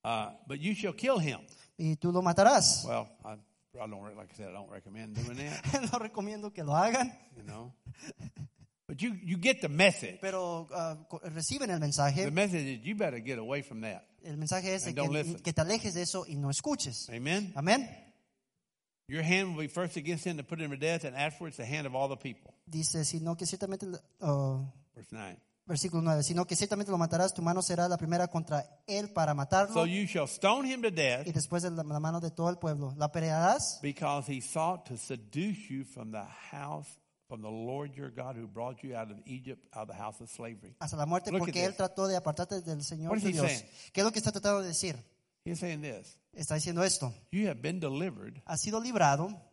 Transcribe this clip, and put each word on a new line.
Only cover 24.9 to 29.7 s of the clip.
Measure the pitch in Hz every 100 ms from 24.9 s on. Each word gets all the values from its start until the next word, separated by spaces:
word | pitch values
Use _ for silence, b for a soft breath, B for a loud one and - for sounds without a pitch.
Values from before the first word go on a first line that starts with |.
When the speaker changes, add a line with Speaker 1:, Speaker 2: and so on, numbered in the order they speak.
| -
Speaker 1:
Verse | -
nine. | 110 98 90 _ _ -
Speaker 2:
versículo | 151 185 165
nueve, | 165 156
sino | 135 175 175
que | 175
ciertamente | 202 202 202
lo | 180
matarás, | 165 170 185
tu | -
mano | 170 185
será | 180 175 175
la | 175
primera | 160 175 175
contra | 165 156 147 - - -
él | 202 208
para | 202 156 147
matarlo, | 139 185 202